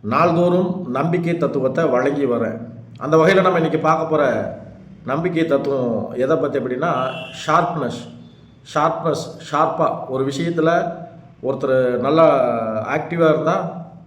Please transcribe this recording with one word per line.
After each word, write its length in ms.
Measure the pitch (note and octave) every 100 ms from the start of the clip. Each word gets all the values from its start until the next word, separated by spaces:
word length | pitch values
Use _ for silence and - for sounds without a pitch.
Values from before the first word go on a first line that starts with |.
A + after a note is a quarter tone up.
நாள்தோறும் 880 | G#2 C3 E3+ E3 F3 F3 - - B2
நம்பிக்கை 460 | B2+ D#3+ E3+ E3+ E3+
தத்துவத்தை 520 | C#3 C#3+ C3 D3 E3
வழங்கி 360 | B2 C3+ C#3+
வரேன். 360 | C3+ A#2+ A2 A2 - - - -
அந்த 180 | C#3+ D#3+
வகையில் 260 | D#3+ F#3+
நம்ம 160 | F#3 F3
இன்னைக்கு 220 | D#3+ D#3
பார்க்க 260 | D#3 D#3+ D#3+
போற 480 | D#3 C3+ A2 G2+ - - - - -
நம்பிக்கை 420 | - C#3 F3 D#3+ D#3+
தத்துவம் 680 | C#3+ C#3+ C#3 B2 A2 -
எதை 220 | - C3 D#3
பத்தி 220 | D3 C#3
அப்படின்னா, 520 | B2 B2 E3 C#3+ - D#3+ - - -
ஷார்ப்னஸ். 600 | D#3+ E3+ E3 B2 - - - - - - - -
ஷார்ப்னஸ், 640 | D3+ D#3 E3 E3 C3+ - - -
ஷார்ப்பா 560 | D3 D#3 - D3+ - -
ஒரு 180 | C3 C3+
விஷயத்துல 680 | C#3 E3+ E3 D#3+ E3+ - - - - - -
ஒருத்தர் 560 | B2 - C#3 C3 B2+ A#2+
நல்லா 420 | B2+ D#3+ D#3+ C#3 B2 A#2 A2 A2 G#2+ D3
ஆக்டிவா 320 | D3+ E3+ D#3+
இருந்தா 580 | D3+ D#3 F#3+ F3 - - -